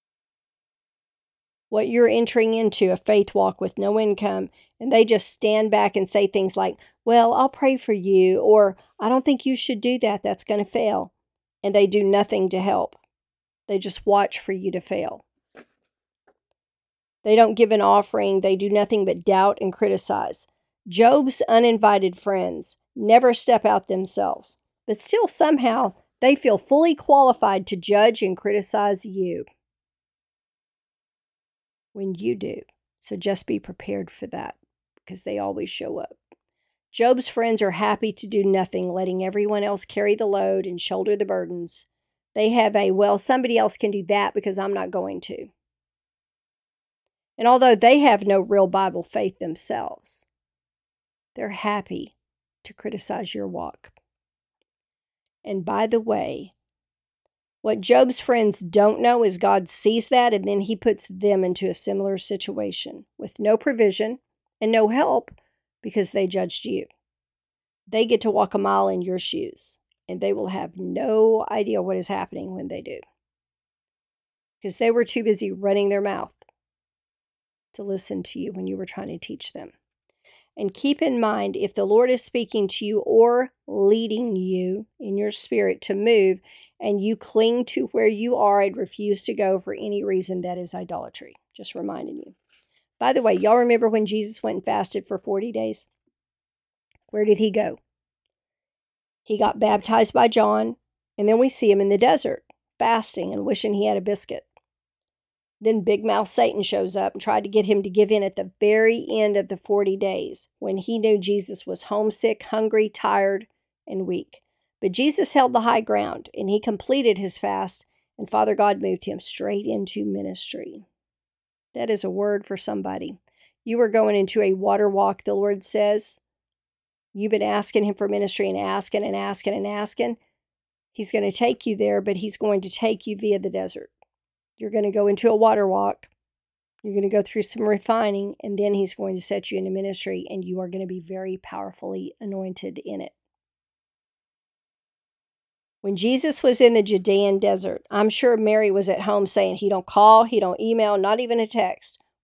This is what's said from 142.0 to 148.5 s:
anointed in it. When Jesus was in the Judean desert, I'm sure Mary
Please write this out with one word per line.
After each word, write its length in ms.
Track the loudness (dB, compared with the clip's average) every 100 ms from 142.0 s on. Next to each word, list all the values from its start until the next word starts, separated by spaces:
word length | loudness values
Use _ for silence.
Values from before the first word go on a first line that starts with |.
| -12 -14
anointed 600 | -12 -8 -10 -10 -12 -12 -12
in 160 | -12
it. 120 | -12 _ _ _ _ _ _ _ _ _ _ _ _ _ _ _ _ _ _ _ _ _ _ _ _ _ _ _
When 140 | -6 -2
Jesus 480 | 0 0 0 0
was 180 | 2 6
in 140 | 6 6
the 80 |
Judean 560 | 2 0 2 2 2 2
desert, 480 | 0 0 -4 -8 _
I'm 180 | 0 0
sure 300 | 2 2 2
Mary 320 | 4